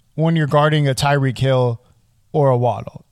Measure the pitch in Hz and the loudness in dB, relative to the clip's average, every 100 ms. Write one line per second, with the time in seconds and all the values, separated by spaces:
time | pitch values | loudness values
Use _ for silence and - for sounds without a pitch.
0 | _ - 160 165 143 147 151 151 139 127 | _ -4 -2 0 0 2 2 2 0 0
1 | 143 143 135 113 131 131 123 117 - _ | 0 0 0 -2 0 2 0 -4 -12 _
2 | _ _ _ 156 139 123 120 104 - - | _ _ _ 0 2 2 0 -4 -10 -18
3 | - | -8